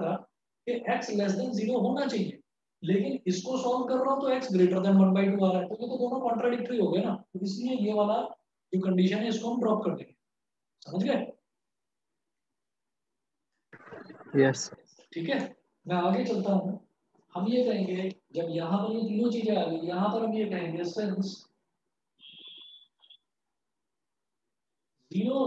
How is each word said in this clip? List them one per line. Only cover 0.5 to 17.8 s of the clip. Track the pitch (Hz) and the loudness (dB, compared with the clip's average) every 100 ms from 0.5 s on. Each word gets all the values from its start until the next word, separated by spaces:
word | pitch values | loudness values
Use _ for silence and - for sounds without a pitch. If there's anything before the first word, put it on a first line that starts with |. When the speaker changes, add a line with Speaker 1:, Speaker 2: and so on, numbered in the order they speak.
| _ - | _ -6
Speaker 1:
कि | 240 - | -4 -2
x | 233 - 208 | -2 -2 -2
less | 196 196 | 0 0
than | 254 208 | -2 -2
zero | 214 247 | 0 0
होना | 196 269 285 | 0 0 -2
चाहिए, | 208 170 - _ _ _ _ | -2 -4 -6 _ _ _ _
लेकिन | 165 190 269 262 185 | 0 2 2 -2 -2
इसको | 175 254 262 | -2 -2 -2
सॉल्व | 247 254 254 | 0 0 0
कर | 254 | 0
रहा | 269 | 2
हूँ | 277 | 0
तो | 269 254 | 0 0
x | - 185 | 0 4
greater | 180 185 196 | 4 4 4
than | 190 | 6
one | 185 190 | 8 6
by | 196 | 2
two | 202 190 | 4 2
आ | |
रहा | 185 | 2
है, | - | -2
तो | 214 | -6
ये | 240 | -6
तो | - | -2
दोनों | 247 - | -2 0
कॉन्ट्राडिक्टरी | 247 226 240 240 - 240 | -2 0 0 0 -2 0
हो | 175 | 2
गए | 175 | 2
ना। | 226 190 | 0 -4
तो | - 180 | -8 -6
इसलिए | 190 202 247 254 208 | -6 -4 -4 0 0
ये | |
वाला | 214 208 - - - _ _ _ | 2 2 0 -2 -10 _ _ _
जो | 185 | 0
कंडीशन | 185 185 185 208 | 2 4 4 2
है | 233 | 0
इसको | 202 233 | -2 -2
हम | 247 | -2
ड्रॉप | 214 214 175 | 0 0 0
कर | 151 | -4
देंगे, | - _ _ _ _ _ _ _ | -8 _ _ _ _ _ _ _
समझ | - 175 | -8 -2
गए? | 233 262 - - _ _ _ _ _ _ _ _ _ _ _ _ _ _ _ _ _ _ _ _ _ _ _ - - - - - - 143 | 0 -2 -4 -12 _ _ _ _ _ _ _ _ _ _ _ _ _ _ _ _ _ _ _ _ _ _ _ -20 -20 -18 -16 -18 -2 4
Speaker 2:
यस। | 135 135 - - _ _ _ | 4 4 -6 -14 _ _ _
Speaker 1:
ठीक | 165 165 | -6 -2
है, | 262 - - _ _ 175 | -2 -4 -10 _ _ -4
मैं | 180 | 0
आगे | 185 240 - | 2 2 0
चलता | 208 196 | 0 2
हूँ। | 190 190 - - _ _ _ _ | 0 0 -6 -12 _ _ _ _
हम | 180 208 | -4 0
ये | 247 | 2
कहेंगे | 240 202 | 2 2